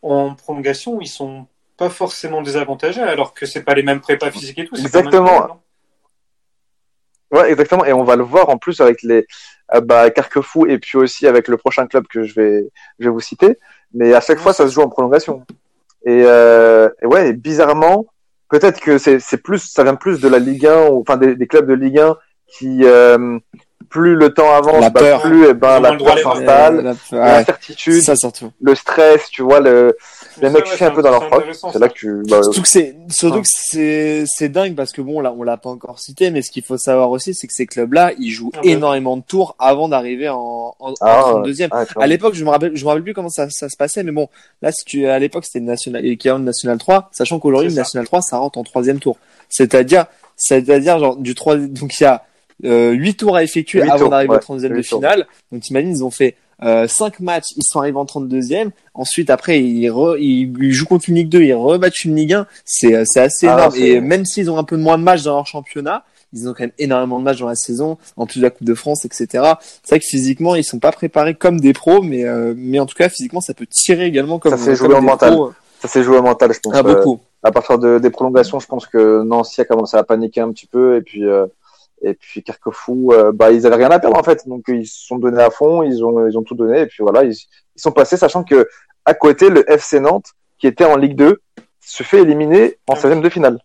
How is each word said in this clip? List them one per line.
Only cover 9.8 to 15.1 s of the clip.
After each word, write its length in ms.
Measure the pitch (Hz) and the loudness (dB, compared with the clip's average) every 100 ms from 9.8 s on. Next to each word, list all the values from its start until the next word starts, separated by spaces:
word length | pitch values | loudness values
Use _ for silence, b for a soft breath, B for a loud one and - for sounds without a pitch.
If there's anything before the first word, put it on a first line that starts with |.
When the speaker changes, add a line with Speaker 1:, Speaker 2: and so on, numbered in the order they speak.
Speaker 2:
bah, 300 | 117 117 117 | 2 4 4
Carquefou 560 | - - 143 135 160 160 | 2 -4 -6 -4 -2 0
et 120 | 127 | 0
puis 200 | - 135 | -4 -2
aussi 280 | 131 - 143 | -2 0 2
avec 220 | 120 113 | 2 0
le 80 | 117 | -4
prochain 300 | - - 123 | -2 -4 -2
club 200 | 131 107 | -2 -4
que 180 | 113 | -8
je 100 | 110 | -6
vais, 300 | 107 107 104 101 b b _ | -2 0 0 -4 b b _
je 60 | |
vais 60 | 120 | -4
vous 100 | 113 | -4
citer. 380 | - - 190 254 b b b | -10 0 0 0 b b b
Mais 180 | 120 117 | -2 4
à 80 | 120 | 4
chaque 160 | - 156 | 4 0
Speaker 1:
Ouais. 40 | |
Speaker 2:
fois, 100 | - | 0
ça 140 | 143 139 | 2 0
se 40 | |
joue 80 | 131 | 2
en 60 | 143 | -2
prolongation. 540 | - 123 | -2 0